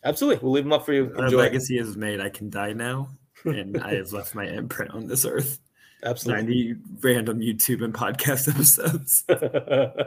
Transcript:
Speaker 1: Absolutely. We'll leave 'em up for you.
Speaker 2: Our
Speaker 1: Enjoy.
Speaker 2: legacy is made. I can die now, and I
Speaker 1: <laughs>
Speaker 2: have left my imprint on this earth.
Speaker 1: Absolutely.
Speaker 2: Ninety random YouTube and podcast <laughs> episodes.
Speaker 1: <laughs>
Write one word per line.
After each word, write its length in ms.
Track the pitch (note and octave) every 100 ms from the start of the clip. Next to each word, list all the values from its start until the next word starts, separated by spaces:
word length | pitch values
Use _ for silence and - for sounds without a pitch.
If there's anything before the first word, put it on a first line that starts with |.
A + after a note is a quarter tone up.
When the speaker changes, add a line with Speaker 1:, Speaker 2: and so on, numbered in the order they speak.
Speaker 1:
Absolutely. 400 | B2+ D3 C#4+ F3
We'll 100 | C3
leave 120 | C3+
'em 80 | C#3
up 120 | D3+
for 80 | D3
you. 200 | C#3 B2+ -
Speaker 2:
Our 100 | C3
Speaker 1:
Enjoy. 120 | B2+
Speaker 2:
legacy 400 | A#2+ B2+ C3 B2
is 180 | A2+ G2+
made. 220 | G#2+ G#2
I 100 | G2
can 200 | - G#2
die 220 | G#2 G#2
now, 380 | G#2+ A#2+ C3 C3+ C3+ _ _
and 320 | E3+ B2 G2 A2
I 140 | G2
Speaker 1:
<laughs> 0 |
Speaker 2:
have 180 | G#2 F#2+
left 220 | G2+ G2
my 120 | G#2+ G2
imprint 420 | G#2+ A#2+ - G#2
on 160 | G#2+ A2+
this 180 | B2+
earth. 360 | - - C3+ - _ _ _ _
Speaker 1:
Absolutely. 380 | A#2+ A#2+ A#2+ A2
Speaker 2:
Ninety 340 | A2+ B2 A#2 A2+ - -
random 380 | C3 B2 A2 A2+
YouTube 460 | A2+ A2 - B2
and 100 | A#2
podcast 540 | A2 G#2 A#2 C#3 C3 -
<laughs> 40 |
episodes. 680 | - - - D#3+ D#3+ - - -
Speaker 1:
<laughs> 760 | F3 C#3+ D3 - C3+ C3 -